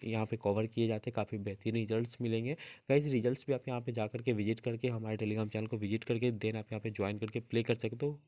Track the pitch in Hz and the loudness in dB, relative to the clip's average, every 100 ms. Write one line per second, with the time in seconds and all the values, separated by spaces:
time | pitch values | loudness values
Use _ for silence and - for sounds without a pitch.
0 | 113 110 107 110 101 101 110 117 113 110 | -2 0 0 0 2 2 2 2 2 2
1 | 127 117 101 107 101 98 113 113 107 110 | -2 -2 -2 -2 -4 -4 -2 0 2 0
2 | 117 - 117 113 120 160 - - - 139 | 0 -2 0 0 0 -4 -10 -8 4 4
3 | 147 127 120 131 - 127 131 123 120 113 | 6 2 2 0 0 -2 -2 -4 -4 -2
4 | 107 120 120 107 104 113 123 113 127 113 | -2 -2 0 2 2 0 -2 -2 -2 -2
5 | 110 107 107 110 107 107 110 110 101 110 | -2 -2 0 0 0 -2 -2 -2 0 0
6 | - 113 123 107 110 110 - 107 110 104 | 0 2 2 0 -2 -2 -6 -6 -4 -2
7 | 101 104 107 120 - 117 113 117 113 117 | -2 -2 -4 -6 0 0 2 2 0 -2
8 | 147 147 | -4 -6